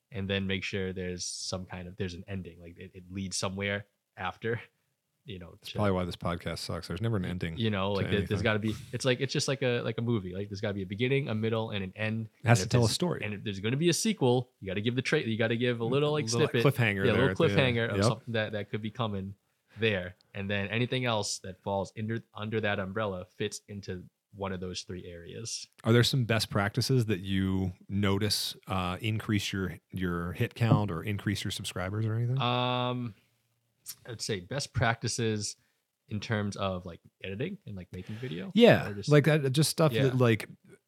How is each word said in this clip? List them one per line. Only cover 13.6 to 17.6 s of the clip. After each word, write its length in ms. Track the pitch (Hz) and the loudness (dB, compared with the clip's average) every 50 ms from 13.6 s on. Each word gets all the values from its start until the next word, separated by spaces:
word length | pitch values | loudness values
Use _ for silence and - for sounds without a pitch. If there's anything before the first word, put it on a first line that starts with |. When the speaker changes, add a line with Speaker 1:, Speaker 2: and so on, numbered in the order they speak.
Speaker 1:
gonna 160 | 92 110 131 139 | -2 0 0 2
be 100 | 170 175 | 2 2
a 60 | 165 | 2
sequel, 560 | - - 220 208 - 143 123 123 127 120 - _ - | 2 2 0 0 2 4 4 4 4 2 -2 _ -12
you 60 | 107 95 | -8 -6
gotta 120 | 92 104 104 | -4 -2 0
give 120 | 120 120 | 0 0
the 80 | 131 127 | 0 0
tra-, 180 | - - 156 | 0 0 0
you 160 | - 113 113 107 | 0 0 0 2
gotta 180 | 113 113 120 | 2 2 2
give 240 | 117 120 123 123 117 | 2 0 0 0 0
a 40 | 117 | 0
little, 280 | 113 123 143 147 147 151 | 0 2 2 2 2 0
like, 120 | 151 139 | 0 0
Speaker 2:
A 120 | 110 117 | 0 2
little 120 | 117 135 - | 2 2 2
Speaker 1:
snippet. 160 | - 131 117 143 - | 4 4 4 4 4
Speaker 2:
cliffhanger 300 | - 120 107 101 98 98 | 4 2 2 2 4 4
Speaker 1:
Yeah, 60 | 113 107 | 4 4
a 40 | |
Speaker 2:
there 120 | - - - | 4 4 2
Speaker 1:
little 160 | 95 - 170 | 2 4 2
Speaker 2:
at 40 | 160 - | 4 4
the 60 | 151 | 4